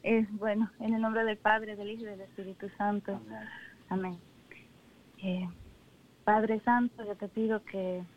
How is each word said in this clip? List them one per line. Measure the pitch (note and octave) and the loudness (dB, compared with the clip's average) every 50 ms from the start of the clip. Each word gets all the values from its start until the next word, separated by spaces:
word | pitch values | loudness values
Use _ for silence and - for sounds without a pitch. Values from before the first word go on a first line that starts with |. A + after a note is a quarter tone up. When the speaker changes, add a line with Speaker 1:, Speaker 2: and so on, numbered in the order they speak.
| - | 4
Speaker 1:
Eh, | - A3+ A3+ A3 G3+ | 4 4 4 4 2
bueno, | G#3+ G#3 G3+ A3 G3+ G#3+ A3+ G3 - - | -2 -2 0 0 2 2 0 0 -2 -4
en | A3+ A3 A3+ | -2 0 2
el | A3+ | 2
nombre | A3+ A3 A3 A3+ A3+ | 2 2 2 2 0
del | A3 G#3+ | 0 -2
Padre, | G#3 - G#3+ G#3+ A3 A3 G#3+ G#3+ | 2 4 4 4 4 2 -6 -8
del | G3+ G3+ G3+ | -8 -8 -8
Hijo | A3 A3+ | -8 -8
y | A3+ | -10
del | G#3+ G3+ F#3+ | -10 -10 -12
Espíritu | G3 F#3+ - - G3 F#3+ F#3+ - G3 G3 - - | -14 -14 -12 -12 -10 -10 -10 -10 -10 -10 -4 0
Santo. | G#3 G#3 G#3 G#3 - - G3 - A2 | 0 2 2 0 -2 -4 -6 -6 -8
Speaker 2:
Amén. | G#2+ A2 A2 G#2+ - - - - - - - - - | -12 -14 -12 -12 -14 -14 -16 -16 -18 -20 -20 -8 -4
Speaker 1:
Amén. | F#3 F#3+ F#3 F#3 F3 E3+ - - - - - - - - - - - - - - - - - - - - | -2 -2 -2 -4 -8 -10 -14 -20 -20 -20 -20 -20 -20 -20 -20 -20 -20 -20 -20 -20 -20 -20 -20 -20 -16 -6
Eh, | F#3+ F#3 F3+ F#3 F#3 F3 F3 - - - - - - - - - - - - - - | -2 -2 -2 0 -2 -6 -8 -12 -18 -20 -20 -20 -20 -20 -20 -20 -20 -20 -20 -2 4
Padre | G#3 G#3+ A3 G#3+ G#3+ A3 G#3+ - | 4 6 6 6 4 0 2 4
Santo, | B3 A#3+ A#3+ A#3+ A#3+ - - A3 | 4 4 4 4 2 -2 -6 -8
yo | G#3 G3+ | -8 -6
te | G3 G#3 F#3+ | -6 -8 -6
pido | - A3 A3 A3 A3 G#3 G#3+ | -2 0 2 2 0 0 -2
que | - - G3 F#3 F#3 F3+ F3+ F3+ F3 - | -6 -4 -4 -2 -2 -4 -4 -6 -10 -14